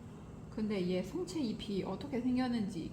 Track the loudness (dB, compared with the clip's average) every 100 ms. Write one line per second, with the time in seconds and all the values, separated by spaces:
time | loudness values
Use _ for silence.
0 | -12 -12 -12 -12 -8 -2 0 2 4 2
1 | 2 -2 -2 0 0 0 0 0 0 -2
2 | -2 0 4 4 4 2 0 -2 -4